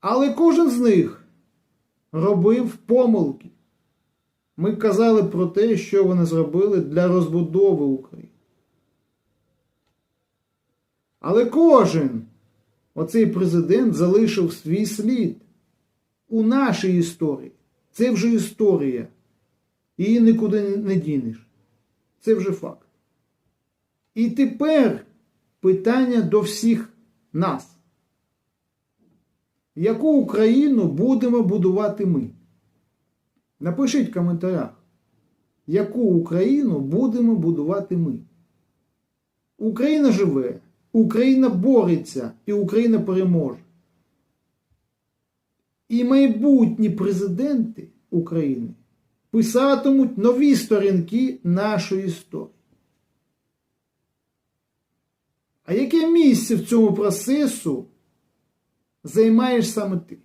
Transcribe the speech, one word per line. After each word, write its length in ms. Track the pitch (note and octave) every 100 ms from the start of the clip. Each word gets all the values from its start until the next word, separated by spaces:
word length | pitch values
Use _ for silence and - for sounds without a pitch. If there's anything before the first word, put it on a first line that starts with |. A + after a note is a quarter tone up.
Але 340 | F#3 B3 C#4
кожен 360 | - E4 D#4+ E4
з 100 | A#3+
них 440 | A#3+ F#3+ E3 - _ _ _ _ _ _ _ _ _
робив 640 | D#3+ F3+ G3+ F#3 A#3 A#3+ -
помилки. 760 | - A#3+ B3 G#3+ D3+ C3 - _ _ _ _ _ _ _ _ _ _ -
Ми 200 | F3+ A3
казали 480 | A3 G3 A#3 A3
про 220 | F3 E3+ F3+
те, 300 | F#3+ A3+ G#3
що 280 | - G3
вони 200 | F#3 F3+
зробили 560 | E3 D#3+ D3 E3 G3+ G3
для 280 | C#3 D#3 F3+
розбудови 760 | F3+ D#3+ E3+ E3 F#3+ G3 E3+
України. 440 | C#3+ C3+ - - - _ _ _ _ _ _ _ _ _ _ _ _ _ _ _ _ _ _ _ _ _ _ _ _ _ _ _ _ _
Але 260 | D3 G3+ A#3
кожен 760 | C#4+ E4 C4+ F#3 D#3+ C3+ A#2 A2+ _ _ _ _ _ _
оцей 320 | - E3 A3+ G3+
президент 680 | E3 F#3 E3+ E3 G#3 B3
залишив 580 | D3 F3 G3+ A3+ G3+ E3+
свій 340 | - D#3 F#3 G#3+
слід 500 | - G#3+ B3+ G3+ - _ _ _ _ _ _ _ _ _
у 140 | A3+
нашій 540 | A3 C4+ C4 F3+ F#3+ F3+
історії. 560 | E3+ - D#3 C3+ C3 _ _ _ _
Це 180 | - A#3+
вже 220 | G#3+ A3+
історія. 760 | A3+ - - G#3+ F3 C#3 B2 A2+ _ _ _ _ _ _ _ _ -
Її 220 | F#3+ A#3
нікуди 560 | A3+ A3 A3 G#3 G3+ G3+
не 200 | G#3 F#3+
дінеш. 500 | D3+ C#3+ A#2 A2 _ _ _ _ _ _ _ _
Це 140 | -
вже 180 | G#3+ F#3
факт. 340 | E3+ D3 - _ _ _ _ _ _ _ _ _ _ _ _ _
І 160 | - A#3
тепер 760 | - C4+ - D4 D#4 A#3 - - _ _ _ _ _
питання 640 | F#3 F#3+ A3+ B3+ B3+ A#3+
до 180 | F3 G3+
всіх 480 | G#3 - A3+ A3+ - _ _ _ _
нас. 440 | D#3 F#3 C3+ - _ _ _ _ _ _ _ _ _ _ _ _ _ _ _ _ _ _ _ _
Яку 340 | - F#3 A3+ D4+
Україну 800 | D4 - G3+ A3 B3 D4 B3 F3
будемо 540 | C#3 A#3 B3+ B3 A#3+
будувати 640 | F#3+ G3 F3+ F#3 G#3+ G#3 G3
ми? 240 | D3+ A2+ - _ _ _ _ _ _ _ _ _ _ _ _
Напишіть 500 | D#3 E3+ C4+ C#4+ F3+
в 20 |
коментарях, 680 | F3+ F3 E3+ F3+ F3 A#2 - _ _ _ _ _ _ _ _ -
яку 340 | F3 G3+ A3+
Україну 800 | A3+ F3 E3 E3 G#3 C#4 C4+ D#3
будемо 540 | C3+ E3+ C4 A3+ A#3
будувати 640 | G#3+ E3 E3 D3 G3 G3 F3+
ми. 220 | D#3+ A#2 - _ _ _ _ _ _ _ _ _ _ _ _ _
Україна 540 | A3 A3 C4+ D#4 C#4
живе, 480 | G3 F#3+ C3+ B2 - _ _ _
Україна 560 | A3+ A3 A3 C4 C4 C4
бореться 840 | F#3 G#3+ B3+ F3+ D#3+ - C3+ A#2 - -
і 60 |
Україна 480 | G#3 F#3 G#3 A#3 A3
переможе. 600 | E3+ F#3 F#3 E3+ C#3 - _ _ _ _ _ _ _ _ _ _ _ _ _ _ _ _ _ _ _ _ _ _ _
І 160 | A#3
майбутні 840 | B3 C4+ C#4 G#3+ C#4+ C4+ A3+ - G#3+
президенти 960 | E3+ F#3+ F#3+ G3 F3 C#4 C4+ A3 - - _ _
України 640 | F3 E3 E3 D3 B2 A#2 - _ _ _ _ _
писатимуть 880 | A3+ A3+ A#3+ C#4 C4+ C#4+ C4+ B3+ F#3+
нові 380 | A3 B3 D4 C4+
сторінки 840 | - G#3 G3 F#3 E3 A3 C4 -
нашої 600 | F3 F3+ G#3 G#3 - F#3+ G3
історії. 480 | E3 - D#3 - _ _ _ _ _ _ _ _ _ _ _ _ _ _ _ _ _ _ _ _ _ _ _ _ _ _ _ _ _ _ _
А 80 | -
яке 380 | G3 C4+ E4 E4
місце 440 | E4+ D4+ A#3 -
в 120 | G#3+ -
цьому 280 | A#3 A3
процесу 920 | F3+ G#3 F3+ - C#4 C#4 - D#3+ C3 - _ _ _ _ _ _ _ _ _ _ _
займаєш 680 | E3 F#3+ A3+ A3+ B3+ B3 -
саме 260 | - G3 F#3
ти? 200 | - -